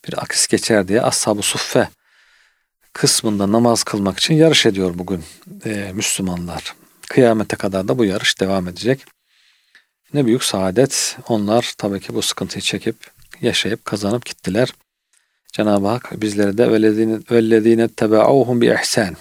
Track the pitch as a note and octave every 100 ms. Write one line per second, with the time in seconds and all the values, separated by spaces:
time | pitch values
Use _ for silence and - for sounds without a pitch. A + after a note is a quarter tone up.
0 | - E2+ - - - G#2+ - A2 F#2 G#2
1 | C3 - - G#2 G2+ - - C3 A2 _
2 | _ _ _ _ _ _ _ _ _ -
3 | C#3 - A2+ G#2 G2 A2 A#2+ A2+ - G#2+
4 | G2 F#2+ - D#3+ D#3+ D3+ A#2 G2 F#2 F2
5 | F2+ F#2 D#2+ - - - A2+ G#2+ G2+ F#2+
6 | A2 - F#2+ F2 F2 D#2+ - - _ _
7 | - - A#2+ A2+ G2+ G#2+ G2+ F#2+ G2 C3
8 | G#2+ F#2+ - - F#2+ F#2+ F2+ F2+ G2+ C3+
9 | - _ _ _ _ _ _ _ _ _
10 | _ D3 B2+ B2 - G2+ F#2+ F#2 C3+ -
11 | - - - A2+ G2+ A2+ - - G#2 G2
12 | - A#2 F#2+ - F#2+ - - G2+ - -
13 | - _ - - B2 F2+ G2 A2+ - G#2
14 | G2+ A#2+ - - - G2 B2+ - _ _
15 | _ _ _ _ _ - G#2+ G2+ G2+ A#2+
16 | - - G#2+ G2+ G2+ G2+ A#2+ A2 A2 G#2+
17 | A2+ A2 - A#2+ A2+ A2+ A2 A2+ A2+ -
18 | A2 A2 A2 C#3 A#2+ B2 A#2 A2 - -
19 | G2+ D#2+